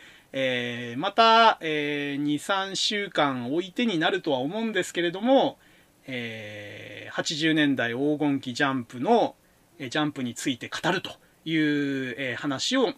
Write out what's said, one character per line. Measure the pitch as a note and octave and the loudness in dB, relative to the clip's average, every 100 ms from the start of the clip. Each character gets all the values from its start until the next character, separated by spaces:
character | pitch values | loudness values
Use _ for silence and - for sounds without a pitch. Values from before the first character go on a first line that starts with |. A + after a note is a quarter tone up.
| - - _ | -16 -20 _
え | C3+ C3 B2 A#2+ A#2+ A#2+ B2 | -4 -2 -2 -4 -6 -8 -4
ー、 | |
ま | F#3+ | -2
た、 | - A3+ A3+ A3+ - | 6 8 8 6 4
え | D#3+ D3+ D3 D3 C#3+ C#3+ | -2 -2 -2 -4 -4 -2
ー、 | |
二、 | D3 D3 | 0 -2
三 | - G3 F#3+ F#3 | 0 -2 -2 -2
週 | - G#3 G3 | -2 -2 -4
間 | - C#3+ B2+ A#2+ | 0 0 0 -4
置 | D3+ F#3+ | -4 -4
い | |
て | - A#3+ | -2 0
に | F3 | 2
な | E3+ | 0
る | G3 | 0
と | E3 | 0
は | C3 | 0
思 | C#3 G#3 | 0 -2
う | |
ん | A3+ | -2
で | G3 | -2
す | E3+ | -4
け | - | -2
れ | F3 | -2
ど | F3+ | 0
も、 | A3+ C4+ D#3+ - _ _ _ _ - | 4 6 4 -2 _ _ _ _ -12
え | B2+ A#2 A2 G#2 G#2 G#2 G#2+ G#2+ G#2+ G#2+ | -8 -8 -10 -12 -12 -14 -14 -16 -16 -12
ー、 | |
八 | - F3 D#3 | -6 -4 0
十 | D#3+ | 2
年 | D#3 D3 B2+ | 4 4 2
代 | A#2 | 0
黄 | A#2 D3 D3 | 0 0 0
金 | D3 C#3 | 0 0
期 | B2+ | -2
ジ | A#2+ | 0
ャ | C#3+ | 2
ン | C3 | 0
プ | A#2 B2+ | -4 -4
の、 | D#3+ A#3 D3+ - _ _ _ - | 2 4 4 -2 _ _ _ -14
え | C3 | -6
ー、 | |
ジ | D#3 | -2
ャ | |
ン | D3+ | -2
プ | C#3+ | -2
に | B2 | -6
つ | A2+ C#3+ | -4 -4
い | A#2+ | -4
て | A2+ | -6
語 | - D#3+ | -4 -2
る | F3+ | -2
と | - - _ _ | -4 -16 _ _
い | D#3+ D#3+ | -4 0
う、 | D3+ D3 C#3+ C#3 C3 A#2+ | 2 2 0 -4 -6 -6
え | C3+ A2+ | -6 -4
ー、 | |
話 | D3+ C3 - C4 | -4 -4 0 2
を、 | A3 | 2